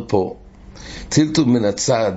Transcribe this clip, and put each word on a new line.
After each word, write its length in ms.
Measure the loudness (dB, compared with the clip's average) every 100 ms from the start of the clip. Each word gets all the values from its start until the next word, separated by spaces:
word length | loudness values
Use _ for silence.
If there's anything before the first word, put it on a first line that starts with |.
| 0
פה. 280 | -2 -2 -6 -18 -20 -20 -20 -16 -16 -2
טלטול 360 | 2 2 2 4
מן 200 | 4 2
הצד, 480 | -2 -2 0 0